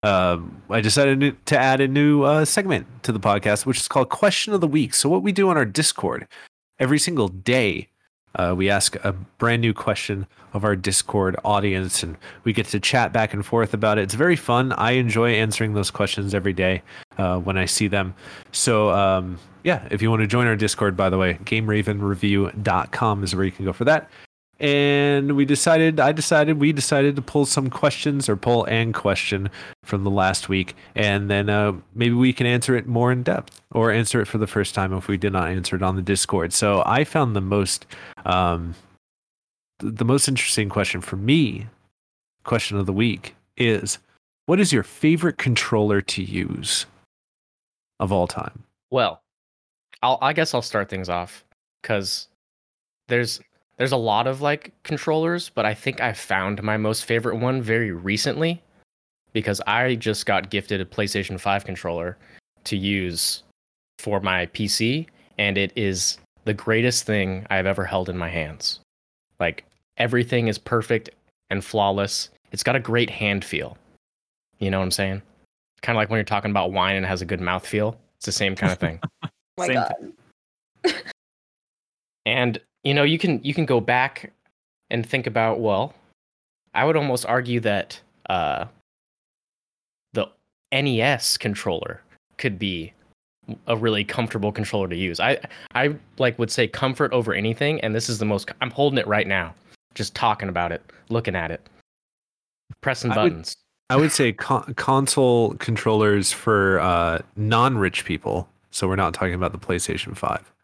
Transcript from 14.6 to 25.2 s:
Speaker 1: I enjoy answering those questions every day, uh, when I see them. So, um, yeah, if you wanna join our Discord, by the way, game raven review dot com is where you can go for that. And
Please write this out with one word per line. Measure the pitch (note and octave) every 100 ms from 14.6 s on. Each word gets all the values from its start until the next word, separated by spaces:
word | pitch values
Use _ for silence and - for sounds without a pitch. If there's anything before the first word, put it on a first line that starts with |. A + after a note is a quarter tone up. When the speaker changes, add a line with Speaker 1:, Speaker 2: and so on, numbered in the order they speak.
| C3
Speaker 1:
I | - A2+
enjoy | B2+ B2 A2 A#2+
answering | A2 A2 G#2 A2
those | G#2 G2
questions | - G2+ - G2+
every | G2 F#2+
day, | F#2 F#2 F2+ - - - -
uh, | F#2+ F2+
when | F2+ F#2+
I | F2+
see | - G#2
them. | G2+ F#2 F#2 - - -
So, | - - A2+ G#2+
um, | F#2 G2 F#2+ F#2 F2+ - -
yeah, | E3 D#3 -
if | G#2
you | A2+
wanna | A2 A2
join | A#2+ A#2+
our | G#2+
Discord, | G#2+ - G#2 F#2
by | F#2+
the | F#2+
way, | F#2 E2+
game | G2+ A2 A2
raven | G#2 G#2+ G2+
review | G2+ F#2+ G#2 G2+ G2 -
dot | G#2 F2+ -
com | - A2+ G2+
is | F#2+ F#2
where |
you | F#2+
can | -
go | F#2+
for | F2+
that. | A#2+ D#3 - - - _ _ _
And | D3 C#3+ C#3+ C#3+ C#3+ C#3+